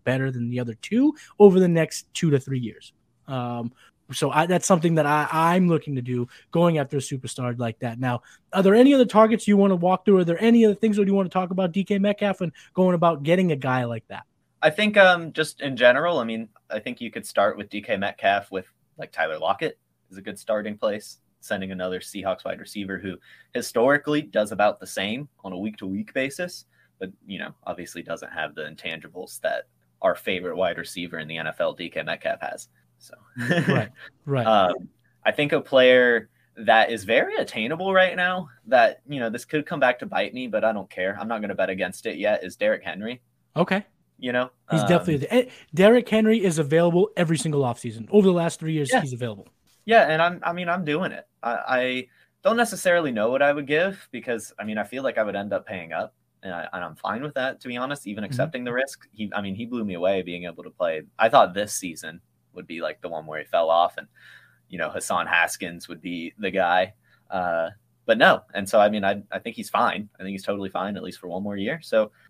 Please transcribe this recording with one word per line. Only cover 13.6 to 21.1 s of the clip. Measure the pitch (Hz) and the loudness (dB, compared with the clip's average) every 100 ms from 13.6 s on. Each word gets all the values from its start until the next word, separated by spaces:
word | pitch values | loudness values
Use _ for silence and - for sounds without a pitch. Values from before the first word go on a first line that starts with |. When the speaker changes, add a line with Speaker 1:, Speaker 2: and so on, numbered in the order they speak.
| 131 127 | 0 -2
Speaker 1:
like | 120 113 - | -2 -6 -12
that? | 92 - _ _ _ | -16 -16 _ _ _
Speaker 2:
I | 156 | 0
think, | 156 214 208 | 2 4 6
um, | 185 175 165 | 8 6 0
just | - 156 - | -4 -4 -6
in | 139 123 | -6 4
general, | 123 127 170 165 | 6 6 2 0
I | |
mean, | 113 113 113 _ - | -2 -6 -10 _ -10
I | 110 | -10
think | 127 123 | -8 -10
you | 117 | -10
could | 117 | -10
start | - - 101 - | -4 0 0 0
with | 101 | -8
D | 104 | -10
K | 104 101 | -6 -4
Metcalf | 98 - 98 101 - | -4 -2 0 0 -2
with, | 95 92 _ _ - | -10 -10 _ _ -18
like, | 80 | -12
Tyler | - 80 78 | -4 -4 -2
Lockett | 82 104 156 - _ _ _ | -4 -4 -6 -8 _ _ _
is | 95 | -18
a | |
good | 98 95 | -14 -10
starting | - 107 104 104 | -6 -4 -4 -4
place. | 110 107 - | -4 -4 -10